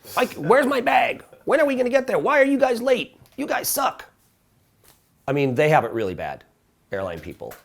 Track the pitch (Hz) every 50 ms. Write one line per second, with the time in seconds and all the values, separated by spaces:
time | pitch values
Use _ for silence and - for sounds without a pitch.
0 | _ - - - 254 233 - 107 - 156 220 269 285 254 285 262 226 - - -
1 | - 117 - - - _ - _ _ - 233 302 311 285 269 254 254 247 240 269
2 | 254 - 208 165 143 240 285 294 269 269 277 262 269 269 254 220 233 269 262 220
3 | 143 - _ _ - _ _ - 277 - - 247 - - - - - - - -
4 | - - _ _ _ _ _ _ _ _ _ _ _ _ _ _ _ - _ _
5 | _ _ _ _ _ - 139 143 143 135 123 120 151 151 156 147 123 117 - 117
6 | 110 95 90 76 82 76 69 62 - _ _ _ _ _ _ _ _ _ - 98
7 | 98 92 85 82 76 90 73 - - - - -